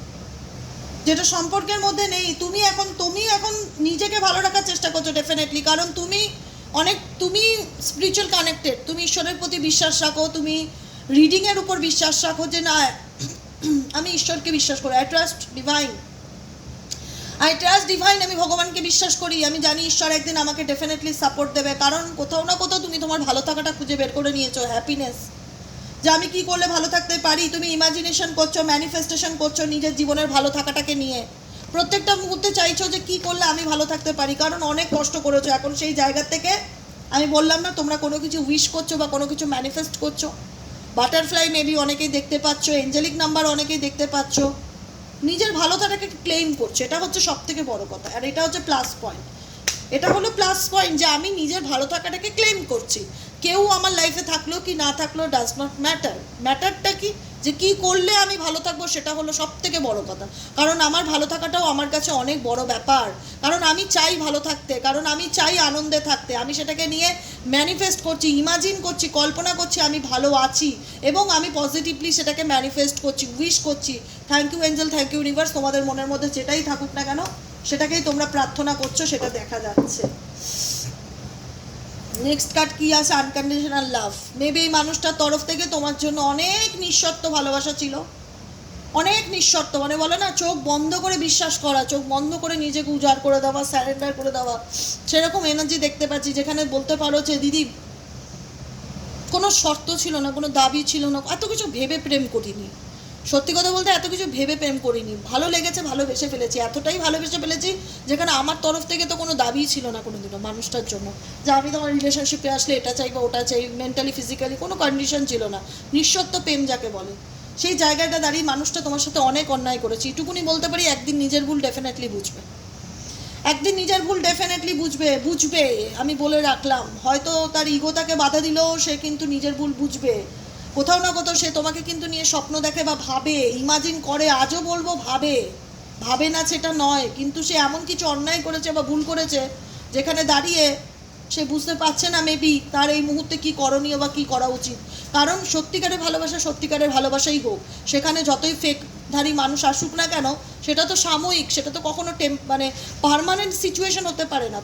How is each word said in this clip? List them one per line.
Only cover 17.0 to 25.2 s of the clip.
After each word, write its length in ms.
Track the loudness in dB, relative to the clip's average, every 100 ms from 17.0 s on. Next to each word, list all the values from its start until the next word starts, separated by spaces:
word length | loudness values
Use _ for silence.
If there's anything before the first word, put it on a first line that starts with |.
| -12 -12 -10 0
I 100 | 2
trust 360 | 4 4 4 4
divine, 340 | 6 8 8
আমি 100 | 4
ভগবানকে 460 | 2 2 2 0 -2
বিশ্বাস 360 | 2 2 2 2
করি, 280 | 0 0
আমি 140 | 0 2
জানি 280 | 2 2 0
ঈশ্বর 240 | 2 2
একদিন 240 | 2 0 0
আমাকে 280 | 0 -2
definitely 480 | -2 -2 -2 -2 -4 0
সাপোর্ট 320 | 0 2 0
দেবে। 220 | 0 0 2
কারণ 240 | 0 0 -4 -6
কোথাও 280 | -4 -2
না 100 | 0
কোথাও 240 | 0 0 -2
তুমি 200 | -2 -4
তোমার 220 | -2 0
ভালো 200 | 2 0
থাকাটা 320 | 0 -2 -2
খুঁজে 240 | -4 -2 0
বের 120 | 0
করে 240 | 0 0
নিয়েছো, 340 | 0 -2 -2 -2
হ্যাপিনেস, 480 | -2 -2 -4 -4 -8